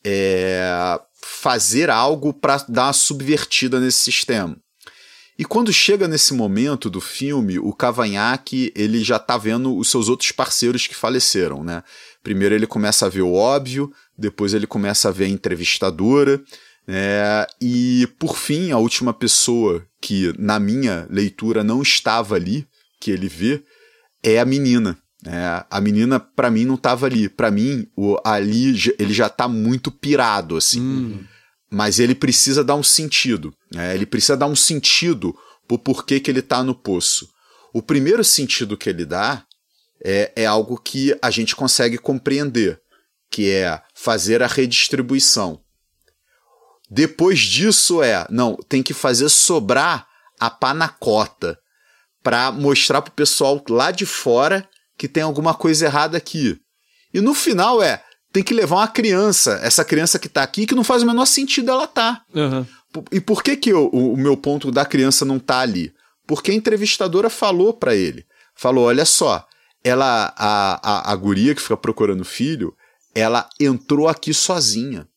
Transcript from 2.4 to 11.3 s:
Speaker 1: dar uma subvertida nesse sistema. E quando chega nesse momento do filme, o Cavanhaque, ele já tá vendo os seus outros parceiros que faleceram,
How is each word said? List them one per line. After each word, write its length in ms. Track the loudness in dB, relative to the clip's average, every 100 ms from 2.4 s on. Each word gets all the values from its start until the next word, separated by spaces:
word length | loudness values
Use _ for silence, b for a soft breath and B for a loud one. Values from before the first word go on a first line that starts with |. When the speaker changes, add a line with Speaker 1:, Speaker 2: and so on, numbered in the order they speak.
| 0 0 0
Speaker 1:
dar 180 | 0 2
uma 60 |
subvertida 840 | 2 0 -2 0 -2 0 -2 0 0
nesse 200 | 0 0
sistema. 580 | 0 -2 0 -2 -2 -10 _ _ B B B B B -12
E 60 |
quando 280 | -2 0 2
chega 340 | 2 2 2 2
nesse 280 | 2 0
momento 560 | 2 0 0 0 -2 -6
do 100 | -8
filme, 580 | -10 -8 -4 -2 -2 -2
o 140 | -4
Cavanhaque, 1000 | -2 -2 0 -2 -2 -2 -4 -6 -4 -4 -2
ele 260 | -2 0
já 160 | 0 -2
tá 180 | -2 -4
vendo 400 | -2 -2 -2 -2
os 140 | 0
seus 180 | 0 0
outros 220 | -2 -2
parceiros 560 | -4 -4 -2 -2 -2 -6
que 80 |
faleceram, 720 | -4 -2 0 0